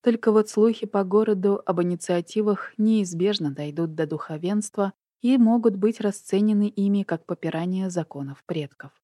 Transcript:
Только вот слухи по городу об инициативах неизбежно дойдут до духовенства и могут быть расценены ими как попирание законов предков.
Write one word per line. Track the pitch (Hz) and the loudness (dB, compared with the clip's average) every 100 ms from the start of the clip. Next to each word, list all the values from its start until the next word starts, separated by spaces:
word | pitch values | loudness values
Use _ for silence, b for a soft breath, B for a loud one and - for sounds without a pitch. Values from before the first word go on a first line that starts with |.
Только | 247 226 226 | 0 2 4
вот | 214 214 | 4 2
слухи | - 226 220 208 | 4 2 2 -2
по | 202 | -2
городу | 185 208 220 202 202 196 - | 2 2 2 2 2 0 0
об | 175 | 0
инициативах | 175 175 - 175 170 214 208 196 - - | 0 -2 -2 -2 0 -2 0 -2 -6 0
неизбежно | 214 220 185 170 190 202 151 | 2 2 0 0 0 0 -4
дойдут | 139 147 147 170 156 | -4 -8 -4 -4 -2
до | 156 | -4
духовенства | 160 - 156 175 208 208 - 196 _ _ _ | -4 -8 -6 -2 -4 -4 -2 -4 _ _ _
и | 240 262 | 2 4
могут | 226 233 226 196 | 6 6 2 2
быть | 208 233 | -2 0
расценены | 214 - - 196 214 208 208 | -4 -4 -2 0 2 2 0
ими | - 202 202 | 0 0 0
как | 190 165 - | -2 -6 -6
попирание | 170 165 160 180 185 190 | -6 -4 -4 -4 -4 -4
законов | 175 156 143 139 139 - | -4 -6 -10 -10 -12 -8
предков. | 165 143 _ 139 _ | -6 -6 _ -20 _